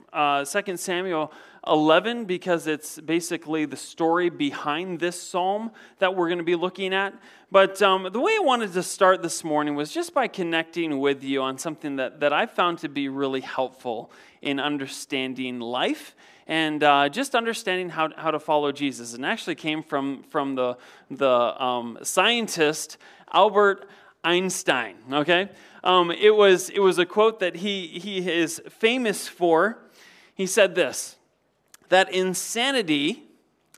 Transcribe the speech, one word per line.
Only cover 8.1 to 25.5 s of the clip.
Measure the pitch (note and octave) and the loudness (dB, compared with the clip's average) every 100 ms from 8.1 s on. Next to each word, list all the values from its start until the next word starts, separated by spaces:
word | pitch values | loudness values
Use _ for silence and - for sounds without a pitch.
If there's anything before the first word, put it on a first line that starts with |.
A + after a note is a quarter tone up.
the | G#3+ | -2
way | F#4 A4 | 0 2
I | |
wanted | D4+ A#3+ G#3 | 2 0 0
to | F3+ | -4
start | - - F#3 F#3 | -4 4 4 4
this | E3 - | 0 -6
morning | E3 D3+ D3 | -2 -2 0
was | C#3+ D3+ | -4 -4
just | D#4+ F4 | -6 -4
by | C#4+ A#3 | -2 -2
connecting | - E3+ E3 E3 E3+ D#3+ C#3 | -4 -2 -2 -4 -4 -4 0
with | C#3+ C3+ | 0 -2
you | C3+ C3+ | -2 -2
on | C3 C3+ | -2 -4
something | E3 D#3 D3 C3+ | -8 -8 -8 -6
that, | B2+ D#3 | -6 -2
that | D3 | 0
I | D3+ A3 | 0 -2
found | - F3+ E3+ | 0 0 -2
to | D#3 | -8
be | C#3+ C#3 | -6 -6
really | C3+ C#3 C3+ | -4 -4 -4
helpful | - - B2+ - B2 A2+ - - - _ | -6 -6 -6 -6 -8 -8 -12 -20 -20 _
in | D3 C#3 | -6 -4
understanding | D3 D3 C3+ - - C#3 C3 B2+ B2+ B2 | -4 -4 -8 -12 -6 -4 -4 -6 -8 -8
life | A#2 B2 G3 D4+ - _ - _ - | -6 -2 -2 -4 -10 _ -20 _ -4
and, | D#3+ D#3 D3+ | -2 -2 4
uh, | D3 C#3+ C#3+ | 6 6 4
just | F#3+ C4+ | 0 -2
understanding | A#3+ A3+ A3+ F#3+ F#3 F3+ | -2 -2 -4 -4 -4 -4
how, | D#3+ D#3 - | -4 -4 -2
how | D#3+ | -4
to | D3+ | -4
follow | D#3+ D3+ D3 | 0 0 0
Jesus. | C3+ C#3+ A#2+ A#2+ | -2 -6 -6 -14
And | A#2 D3+ | -8 -6
actually | A3 - D3 | -6 -6 -6
came | D#3+ D#3 | -4 -6
from, | - C#3+ C#3 C3+ | -4 -4 -4 -8
from | - D#3 C#3 | -6 -4 -2
the, | C3 B2 B2 - - - | -2 -4 -4 -14 -20 -14
the, | C3 C3+ A#2+ A#2+ - | 0 4 4 2 0
um, | B2+ B2 A#2+ A2 | -2 -2 -6 -10
scientist | - F#3 G#3 A#3 G#3+ - D3+ C#3+ - - - - - | -4 2 2 2 -2 0 0 0 -10 -16 -20 -20 -2
Albert | E3+ G#3+ G3 G3+ G3 - - - _ | 4 4 4 2 2 -8 -20 -20 _
Einstein, | E3 F3 F#3 F3+ - C3 A2 - B2 | 0 0 0 -4 0 0 -2 -10 -4
okay? | C#3+ D3 F3 G3 | -2 2 2 0